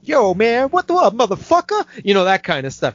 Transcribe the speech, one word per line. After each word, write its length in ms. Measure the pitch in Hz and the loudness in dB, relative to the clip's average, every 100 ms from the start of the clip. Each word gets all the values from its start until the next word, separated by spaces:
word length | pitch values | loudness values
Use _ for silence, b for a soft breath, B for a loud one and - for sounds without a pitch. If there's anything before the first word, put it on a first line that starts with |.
Yo, 320 | - 294 202 | 0 0 2
man, 360 | 180 226 233 269 | 2 0 2 0
what 180 | 359 - | -2 0
the 80 | |
up, 180 | 349 311 | 2 2
motherfucker? 720 | 226 233 190 - 339 - 415 370 B | 2 -2 -2 0 0 0 -4 -6 B
You 100 | 202 | -2
know, 120 | 196 | 0
that 180 | 185 190 | 2 0
kind 220 | - 156 | -2 -6
of 80 | 135 | -6
stuff. 200 | - 143 | -4 -6